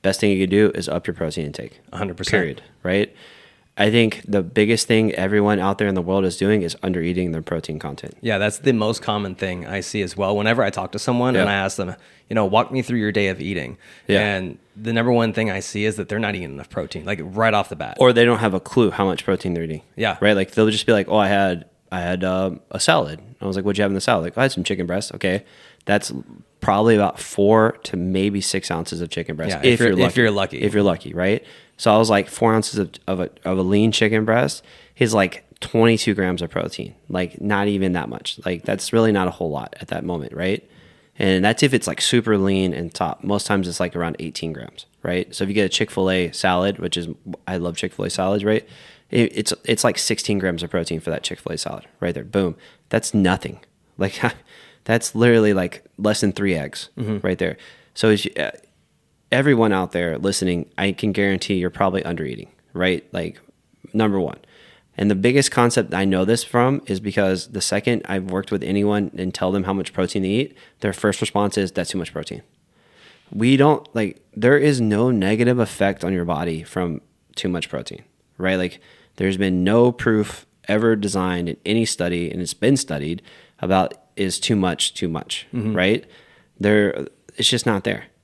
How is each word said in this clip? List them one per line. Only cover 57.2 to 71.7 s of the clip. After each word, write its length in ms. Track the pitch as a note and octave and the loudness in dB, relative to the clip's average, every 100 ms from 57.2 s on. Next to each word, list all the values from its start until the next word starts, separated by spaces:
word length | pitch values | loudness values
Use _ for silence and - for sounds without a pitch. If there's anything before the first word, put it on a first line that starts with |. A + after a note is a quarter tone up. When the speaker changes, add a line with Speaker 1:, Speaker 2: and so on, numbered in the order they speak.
Speaker 1:
right 140 | F#2+ F2+ | -4 -2
there. 180 | F#2 - - - _ | -4 -6 -18 -20 _
So 140 | - A2 | 0 2
as 140 | G#2 | 2
you, 80 | - - | 0 -4
uh, 140 | C2+ - _ _ _ _ _ _ _ | -6 -8 _ _ _ _ _ _ _
everyone 420 | B2 C#3+ A#2+ A2 | 2 4 4 4
out 200 | F#2+ F#2 | 2 -2
there 240 | F2 F2 D#2 | -2 -2 -2
listening, 480 | F#2+ G2 F#2 F2 - - | -2 0 0 -2 -4 -4
I 140 | G2 | -4
can 200 | F#2 G#2+ | -2 -2
guarantee 420 | G2+ G2+ F#2+ - F#2+ | 0 0 -2 -2 -2
you're 120 | F2 | -2
probably 320 | - G2 F#2 | 0 0 0
under 200 | D#2 E2+ | -4 -6
eating, 240 | D2 A1+ - _ _ | -6 -10 -16 _ _
right? 320 | E2+ F#2 F2 - | -2 0 0 -4
Like, 280 | F2+ E2 - _ _ _ _ - | -8 -8 -10 _ _ _ _ -6
number 260 | G#2+ A2 G2 | 0 2 2
one. 180 | E2 - _ _ - _ _ - | -2 -6 _ _ -20 _ _ -2
And 140 | G2+ | 0
the 40 | |
biggest 360 | F#2+ A#2 C3+ C3+ | 2 4 4 2
concept 420 | - A#2+ A#2 F2 | 2 4 2 0
I 100 | F2 | -2
know 200 | G2 F#2+ | 0 2
this 180 | F#2+ A#2 | 2 0
from 400 | - A#2+ B2+ C#3+ - | 0 2 2 0 -4
is 120 | F#2+ | -4
because 500 | G#2 G2 G2 F#2 - | -2 0 0 0 -4
the 120 | G#2+ | -6
second 420 | - G2+ B2 A#2 - | -2 -2 0 -2 -2
I've 220 | F#2+ F#2 | -6 -4
worked 200 | F#2 F#2+ | -6 -4
with 140 | G2+ | -4
anyone 460 | D2+ G2+ G#2 G#2 G2 - | 0 0 2 0 -2 -4
and 160 | F#2 | -6
tell 200 | - F#2 | -2 -2
them 120 | G2 | 0
how 80 | F#2+ | -2
much 200 | G2 F2+ | -4 -4
protein 300 | - F2+ G2+ | -4 -2 -2
they 60 | F#2+ | -2
eat, 280 | G#2+ C#3+ - - _ | -2 -4 -10 -20 _
their 120 | G#2 | -6
first 280 | F#2 G#2 F#2+ | 0 -2 0
response 360 | G#2+ G2+ G2+ G#2 | -2 0 0 -2
is, 140 | F#2 | -2